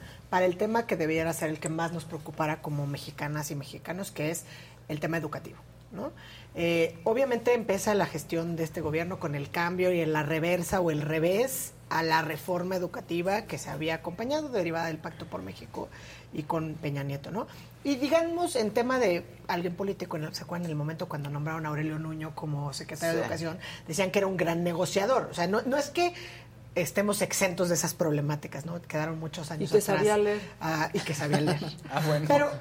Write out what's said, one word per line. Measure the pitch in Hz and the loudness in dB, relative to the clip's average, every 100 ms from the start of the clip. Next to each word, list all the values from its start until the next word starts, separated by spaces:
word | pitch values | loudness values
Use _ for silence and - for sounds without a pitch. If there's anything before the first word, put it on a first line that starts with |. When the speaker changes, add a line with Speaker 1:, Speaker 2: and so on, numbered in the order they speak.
| - - - | -14 -16 0
Speaker 1:
para | 185 185 | 4 4
el | 180 | 4
tema | 214 226 233 | 2 2 0
que | 175 | 0
debiera | 156 160 165 | 2 2 0
ser | 160 160 | 0 -2
el | 156 | -2
que | 170 | -4
más | 160 165 | -2 -2
nos | 165 | -2
preocupara | - 160 - 147 156 160 | -6 -10 -8 -2 -2 -2
como | 160 147 143 | -2 -2 -2
mexicanas | 139 - - 147 151 151 | -4 -8 -6 -4 -4 -4
y | 143 | -6
mexicanos, | 135 151 - 175 196 | -8 -12 -8 -8 -8
que | - 151 | -4 -2
es | 170 - - - - - | -4 -8 -16 -18 -16 -8
el | 151 | -4
tema | 165 165 | -2 -2
educativo, | 151 135 - - - - - | -2 -6 -10 -16 -20 -20 -16
¿no? | 185 233 - - - - - | -10 -10 -10 -18 -18 -12 -2
Eh, | 170 170 165 165 - | 2 4 2 2 2
obviamente | 226 269 233 233 | 4 4 4 4
empieza | 247 214 196 220 202 | 4 4 0 4 4
la | 160 | 2
gestión | 156 - 165 170 165 | 0 -4 -2 -2 -2
de | 160 | -2
este | - | -2
gobierno | 151 156 170 185 | -2 0 -2 -4
con | 160 143 | -4 -2
el | 143 | -2
cambio | 180 175 180 180 | 0 0 2 4
y | 175 | 4
en | 160 | 4
la | 156 | 2
reversa | 151 160 165 180 170 196 | 2 2 2 2 2 2
o | 175 | 2
el | 151 | 2
revés | 147 160 165 196 262 - - - - | 0 2 4 4 2 0 -8 -10 0
a | 156 | 2
la | 160 160 | 4 4
reforma | 156 156 - 175 180 185 | 4 -4 -2 -2 0 -2
educativa | 175 247 - 170 175 202 | -2 -6 -4 -2 2 0
que | 220 151 | 0 -8
se | - | -6
había | 147 156 160 | -4 -2 -2
acompañado, | - 175 240 294 302 | -4 -6 -2 -2 0
derivada | 240 170 165 165 | 0 0 0 -2
del | 156 | -4
Pacto | 175 - 170 | -8 -12 -10
por | 180 | -10
México | 185 190 - - - - - - - | -10 -12 -12 -10 -10 -12 -18 -18 -12
y | 170 | -8
con | 151 165 160 | -2 -2 -2
Peña | 156 147 143 | -4 -4 -4
Nieto, | 139 139 160 | -4 -6 -6
¿no? | 180 - - - - | -6 -6 -10 -18 -6
Y | 277 277 | -2 0
digamos, | 277 320 339 339 349 262 | 4 4 4 0 0 2
en | 220 | 2
tema | 208 240 262 | 2 2 4
de | 226 170 - - - | 4 2 -2 -12 -4
alguien | 180 175 175 | -2 -2 -2
político, | 196 190 180 175 | -4 -4 -4 -6
en | |
el, | 156 | -6
¿se | - | -8
acuerdan | 165 175 170 | -6 -6 -4
en | |
el | 151 | -2
momento | 147 156 185 | -2 -4 -6
cuando | 147 143 | -4 -4
nombraron | 147 151 160 156 | -4 -2 -2 -2
a | |
Aurelio | 151 156 156 | -2 -2 -2
Nuño | 160 156 156 | -4 -6 -8
como | 156 156 147 143 | -6 -4 -2 -2
secretario | 135 - 156 165 | -6 -8 -2 0
Speaker 2:
Sí. | 165 | 2
Speaker 1:
de | |
Educación? | - 160 165 180 - - - | 0 -2 -4 -6 -10 -12 -6
Decían | 156 185 | 0 2
que | 202 | 2
era | 196 | 2
un | 185 | 2
gran | 170 170 | 2 2
negociador. | 175 170 180 196 202 254 - | 2 2 2 2 4 4 2
O | - | 0
sea, | 175 | 2
no, | 214 | 2
no | 247 277 | 2 2
es | 277 | 2
que | - 349 - - - - - - | 2 2 0 -12 -14 -18 -20 -6
estemos | - 170 - 202 208 | -2 0 2 2 2
exentos | 180 - 196 175 175 | 2 2 2 2 2
de | 170 | 4
esas | 170 | 2
problemáticas, | - 165 151 147 147 - 151 160 | 2 2 2 2 -2 -4 -8 -8
¿no? | 170 | -8
Quedaron | - 151 156 160 | -6 -2 -2 -4
muchos | 160 - 151 | -6 -8 -6
años | 156 151 | -4 4
Speaker 3:
Y | |
que | 214 | 6
Speaker 1:
atrás. | 202 196 | 6 4
Speaker 3:
sabía | 208 208 | 6 6
leer. | 208 208 185 - | 4 2 -4 -6
Speaker 1:
Ah, | 160 160 160 | -2 0 0
y | 196 | 0
que | - | -2
sabía | 147 151 147 | -2 2 4
leer. | 156 160 | 4 0
Speaker 4:
<laughs> | 156 - - | -2 -8 -4
Ah, | 139 156 | 0 2
bueno. | 147 151 | 2 6
Speaker 1:
Pero, | 285 294 - | 6 6 2